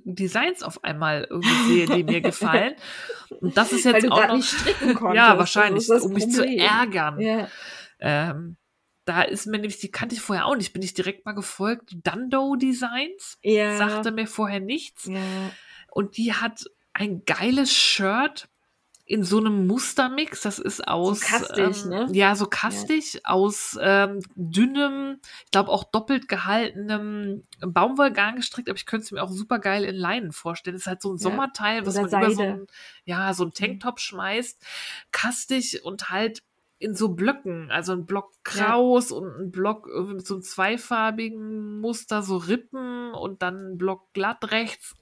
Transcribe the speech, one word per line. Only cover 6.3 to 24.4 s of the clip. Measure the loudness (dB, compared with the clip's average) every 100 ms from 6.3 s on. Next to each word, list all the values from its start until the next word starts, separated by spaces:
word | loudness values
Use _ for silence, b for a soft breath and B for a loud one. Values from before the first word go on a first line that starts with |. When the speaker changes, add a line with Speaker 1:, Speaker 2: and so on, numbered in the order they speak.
| 2
Speaker 2:
Problem. | 2 4
Speaker 1:
ärgern. | 6 6 4 0 0 0
Speaker 2:
Ja. | 0 0 -2 B B B B _
Speaker 1:
Ähm, | 0 0 0 -6 -10 -14 _ _ _ _ -2
da | 0
ist | 0 -2 -4
mir | -4
nämlich, | -4 -6
die | -8
kannte | -6 -6 -6
ich |
vorher | -2 0 0
auch | 0
nicht, | -2
bin | -6
ich | -4
direkt | -4 -4 -6 -8
mal |
gefolgt. | -8 -10 -4 -2 -2 -8 -6
Dando | -4 -4 0 0 2 2
Designs. | 0 0 -2 -4 -6 -8 -16 -4
Speaker 2:
Ja. | 2 4 4 2
Speaker 1:
Sagte | 0 0 -2
mir | -2 -4
vorher | -2 -2 -2
nichts. | -4 -6 -6 -14 -8
Speaker 2:
Ja. | -6 -4 -6 -8 B B B B
Speaker 1:
Und | -4 -4 -2
die | -2
hat | 0 -4 -6 -16 -20 _
ein | -6 -4 -2
geiles | -2 0 2 2 4
Shirt | 4 4 2 2 2 0 -4 -16 _ _ _ _ -20 -2
in | 0
so | 4 4
einem | 4 4 4
Mustermix. | 2 0 0 0 0 -4 -4
Das | -6 -4
ist | -6 -6
Speaker 2:
So |
Speaker 1:
aus, | -2 0 2 0
Speaker 2:
kastig, | 0 0 0 2 2 0 -4
Speaker 1:
ähm, |
Speaker 2:
ne? | -2 0
Speaker 1:
ja, | 4 4 4
so |
Speaker 2:
Ja. | 0
Speaker 1:
kastig, | -2 -2 -2 0 0 -2 -6 2
aus, | 4 4 0 -6 0
ähm, | 4 4 4 -2 -10
dünnem, | -8